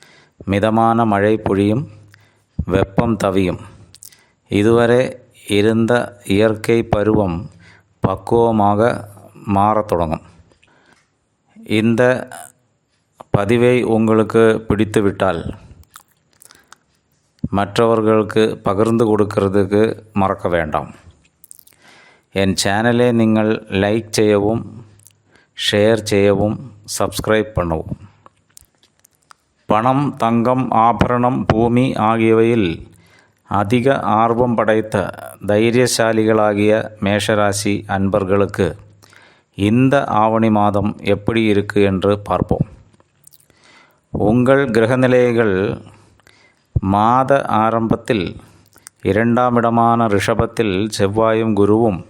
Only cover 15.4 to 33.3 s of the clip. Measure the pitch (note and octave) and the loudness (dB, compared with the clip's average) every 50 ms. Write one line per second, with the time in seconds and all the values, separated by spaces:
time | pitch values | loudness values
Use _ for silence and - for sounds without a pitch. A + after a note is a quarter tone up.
15.4 | E2+ - - - - - - _ - _ _ - _ _ _ _ _ _ _ _ | -6 -10 -12 -14 -18 -20 -20 _ -20 _ _ -20 _ _ _ _ _ _ _ _
16.4 | - - _ _ _ _ - _ _ _ _ _ _ _ _ _ _ _ _ _ | -20 -20 _ _ _ _ -20 _ _ _ _ _ _ _ _ _ _ _ _ _
17.4 | - - - G2 G2+ G2 G#2 - A#2 A2+ A2+ A2 G#2+ A2 A2 G#2+ G#2+ F#2+ - A2 | -12 -6 -4 -4 -4 -2 -2 0 0 2 2 0 2 2 2 2 0 0 0 -2
18.4 | A2 A2+ - - - A2 G2 F#2+ A2 A2+ A#2 A#2 A#2+ G#2+ G#2+ G#2 G#2 G2 - G#2 | 0 -2 -2 -4 -4 -4 0 0 0 0 2 0 2 2 2 0 0 -2 -2 -2
19.4 | G2 G2 F#2+ G2+ G2 F#2 G2+ G#2 G#2+ - - - - - - G2+ G2 F#2+ F#2+ - | -2 0 0 0 0 0 2 0 0 0 -2 -6 -12 -8 -4 -2 -2 -2 -2 -2
20.4 | - F#2+ E2+ E2+ D#2+ D#2 D2 D2+ C#2 - - - _ - _ _ _ _ _ _ | -4 -2 -2 -2 -2 -2 -4 -6 -6 -6 -16 -20 _ -20 _ _ _ _ _ _
21.4 | _ _ - _ _ _ _ _ _ - - - - _ _ _ _ _ - F#2+ | _ _ -20 _ _ _ _ _ _ -20 -20 -20 -20 _ _ _ _ _ -4 -2
22.4 | G2 F#2+ F#2 - - G2+ G2 G#2+ A2+ A#2+ A#2 A#2+ B2 B2 A#2 A#2 A2+ A2 A2 A2 | -2 -2 -2 -2 -2 -2 0 0 0 0 2 2 2 2 2 2 2 2 2 2
23.4 | G#2+ G#2+ A2 - - - G2+ F#2+ G2+ G2+ A2 A#2 G#2+ G#2+ - - G#2+ G#2 G#2 G2+ | 0 0 -2 -4 -6 -4 -2 0 0 0 0 -2 -4 -4 -2 0 2 2 2 2
24.4 | G2+ G#2 A2+ A#2 G2 G2 G#2+ - - - - _ _ _ _ _ _ _ _ _ | 2 0 -2 -4 -8 -12 -18 -20 -20 -20 -20 _ _ _ _ _ _ _ _ _
25.4 | _ _ _ - - - - G#2 G#2 A2 A2+ G#2+ G2+ G#2 G#2+ G2+ G2 G2+ G2+ G2 | _ _ _ -8 -6 -2 0 2 2 4 2 0 0 0 0 2 4 4 2 2
26.4 | G2+ G#2+ A2 G#2+ - - - - - - - - G#2 F#2+ - - - G#2+ G#2+ G#2+ | 0 -2 -2 -6 -10 -16 -20 -20 -16 -12 -6 -4 -4 -4 -4 -6 -2 0 0 0
27.4 | G#2 G#2+ - F2+ F2 E2+ E2 D#2+ - - - - - - _ _ _ - _ _ | 0 -2 -4 -4 -4 -2 -4 -6 -6 -10 -12 -14 -16 -20 _ _ _ -20 _ _
28.4 | _ _ _ - _ _ _ _ _ _ _ _ _ _ _ _ _ _ - _ | _ _ _ -20 _ _ _ _ _ _ _ _ _ _ _ _ _ _ -20 _
29.4 | _ _ _ _ _ - G#2+ G#2+ A#2 B2+ C3 C#3 C#3+ C3+ - - A#2 A2+ A#2 A#2 | _ _ _ _ _ 0 0 2 2 2 0 0 0 -2 -4 -2 -2 0 0 0
30.4 | A2+ B2 B2+ C3 B2 - A2 A2+ A2+ A#2+ A#2 A2 - A#2+ B2 A#2+ B2 B2 C3 C3+ | 0 0 0 -2 -2 -2 0 2 2 2 2 2 0 0 0 0 0 -2 -2 -2
31.4 | - - - A2 A#2 A#2 A#2+ B2 B2+ C3+ - - G#2+ G#2+ A2+ A2+ A2+ A2+ A2 A2+ | -2 -2 0 0 2 2 2 0 0 0 -2 -2 0 0 0 2 2 2 4 4
32.4 | A2+ A2+ A#2+ A#2 G2 E2+ D#2+ - - - - _ _ _ _ _ _ _ | 2 2 2 0 0 -2 -4 -6 -12 -20 -20 _ _ _ _ _ _ _